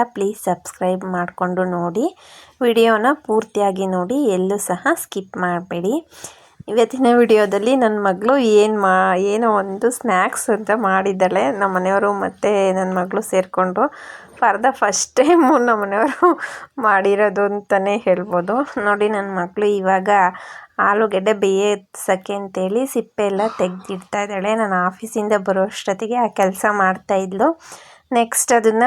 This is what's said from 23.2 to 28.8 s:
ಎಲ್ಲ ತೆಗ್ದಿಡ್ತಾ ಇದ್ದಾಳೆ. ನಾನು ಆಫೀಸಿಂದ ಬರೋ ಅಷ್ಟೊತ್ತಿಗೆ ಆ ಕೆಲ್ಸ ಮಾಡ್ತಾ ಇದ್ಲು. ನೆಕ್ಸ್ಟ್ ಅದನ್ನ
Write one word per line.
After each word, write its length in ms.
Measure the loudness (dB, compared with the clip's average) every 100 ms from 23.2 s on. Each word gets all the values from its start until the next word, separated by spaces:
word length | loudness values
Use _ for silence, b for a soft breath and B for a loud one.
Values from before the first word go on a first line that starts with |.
| -2
ಎಲ್ಲ 160 | 0 -2 -2
ತೆಗ್ದಿಡ್ತಾ 600 | -4 -6 -10 -12 -6 -6
ಇದ್ದಾಳೆ. 280 | -4 -4 -2
ನಾನು 220 | -2 0 0 -2
ಆಫೀಸಿಂದ 480 | -4 -8 -4 0 0
ಬರೋ 240 | 0 -2
ಅಷ್ಟೊತ್ತಿಗೆ 540 | -2 -4 -6 -6 -4 -2
ಆ 100 | -2 0
ಕೆಲ್ಸ 280 | 0 0 -2
ಮಾಡ್ತಾ 440 | 2 0 -2 -2 -4
ಇದ್ಲು. 320 | -2 0 0 -2 B B B B B
ನೆಕ್ಸ್ಟ್ 380 | -2 0 -2 0
ಅದನ್ನ 320 | 2 4 4